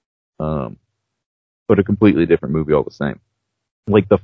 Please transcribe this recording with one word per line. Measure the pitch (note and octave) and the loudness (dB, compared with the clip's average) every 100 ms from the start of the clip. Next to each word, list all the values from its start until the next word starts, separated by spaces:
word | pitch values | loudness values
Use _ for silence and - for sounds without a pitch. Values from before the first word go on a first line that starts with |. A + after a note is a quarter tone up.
| _ _ _ _ | _ _ _ _
um, | D#2 D2+ A#1+ - _ _ _ _ _ _ _ _ - | -6 -6 -8 -12 _ _ _ _ _ _ _ _ 0
but | G2 | 0
a | |
completely | G2 G2+ G#2+ D#2+ E2+ | 2 2 4 4 2
different | E2+ - | 0 -2
movie | D#2 D2+ | -4 0
all | D2 | -2
the | - | -2
same. | - D2 - _ _ _ _ _ _ - | -6 -8 -8 _ _ _ _ _ _ -2
Like | G#2 F#2+ | 0 2
the | F#2+ | -2